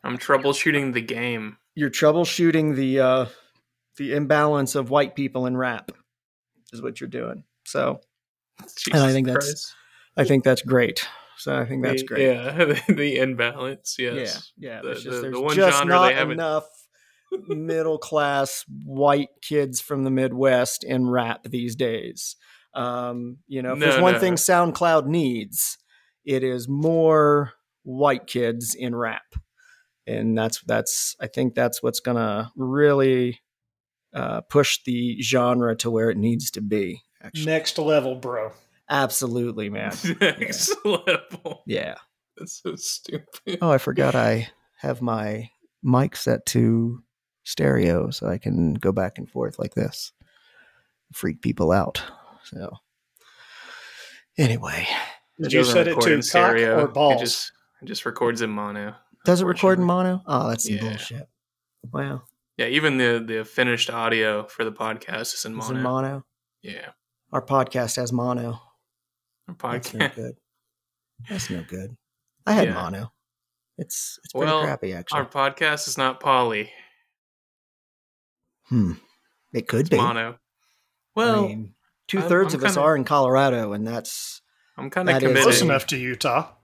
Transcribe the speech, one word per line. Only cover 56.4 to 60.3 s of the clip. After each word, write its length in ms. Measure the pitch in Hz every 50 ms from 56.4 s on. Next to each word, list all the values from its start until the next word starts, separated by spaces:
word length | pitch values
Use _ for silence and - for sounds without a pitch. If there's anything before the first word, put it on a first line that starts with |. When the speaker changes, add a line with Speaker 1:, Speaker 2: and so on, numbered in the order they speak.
| 120 120 117 113 117 113 113 -
Speaker 3:
or 40 | 147
Speaker 1:
It 80 | 135 113
Speaker 3:
balls? 280 | 135 151 143 135 120
Speaker 1:
just, 300 | 123 117 - - - - _ _ _ _ _ _
it 40 | -
just 200 | - - - -
records 360 | 120 117 - 123 120 117 113
in 80 | 117 110
mono, 440 | 107 104 104 101 101 104 101 107 110 - _ _ _ _ _
Speaker 2:
Does 160 | 175 180 175
it 40 | 190
record 340 | 175 175 - - 190 190 185
in 40 | 180
Speaker 1:
unfortunately. 260 | 175 175 180 185 185 180
Speaker 2:
mono? 60 | 185 -
Oh, 220 | -